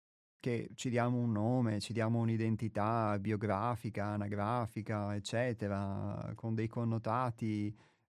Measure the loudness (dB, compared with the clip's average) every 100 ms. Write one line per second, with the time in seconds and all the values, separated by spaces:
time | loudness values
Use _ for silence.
0 | _ _ _ _ -2 -2 -2 -6 0 2
1 | 2 2 2 2 2 4 2 0 -2 0
2 | 2 4 2 2 2 0 -2 0 2 2
3 | 2 2 0 0 2 2 0 -2 -4 -4
4 | -2 -2 -2 -2 0 0 -2 -4 -4 -2
5 | -2 -4 -2 0 0 0 -2 0 -2 -2
6 | -4 -4 -8 -6 -4 -2 -2 0 0 0
7 | 0 0 0 -2 -2 0 -2 -6 -16 _